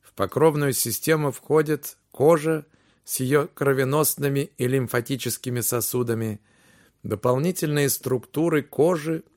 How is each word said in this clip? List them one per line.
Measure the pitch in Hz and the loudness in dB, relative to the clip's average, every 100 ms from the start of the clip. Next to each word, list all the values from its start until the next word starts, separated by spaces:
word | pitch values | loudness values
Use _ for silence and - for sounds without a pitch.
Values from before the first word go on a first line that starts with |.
В | _ | _
покровную | - 98 - 160 147 143 | -4 -2 4 4 4 -2
систему | 123 123 107 - 156 147 | 0 -2 -2 0 0 0
входят | 123 - 151 151 151 - - _ | -4 0 2 2 -2 -6 -18 _
кожа | - 139 165 151 156 147 _ _ _ | 2 4 4 2 -4 -6 _ _ _
с | - - | -10 -4
её | 127 147 143 | 0 0 0
кровеносными | - 139 135 131 147 147 - 143 139 139 - | -2 0 2 2 2 0 0 -2 -2 -4 -2
и | 123 | 0
лимфатическими | 135 120 120 113 135 123 - 131 123 | 0 0 -4 -2 -4 -4 -6 -4 -4
сосудами, | 110 120 107 123 120 113 113 104 _ _ _ _ _ _ | -2 -2 -2 -2 -2 -2 -4 -6 _ _ _ _ _ _
дополнительные | 104 104 123 127 165 175 156 147 139 | -6 -2 0 2 0 -2 -2 0 0
структуры | - 127 127 - 147 165 156 | -2 -2 -4 -4 -2 0 0
кожи, | - - 156 180 151 160 - | -2 2 2 2 -2 -6 -8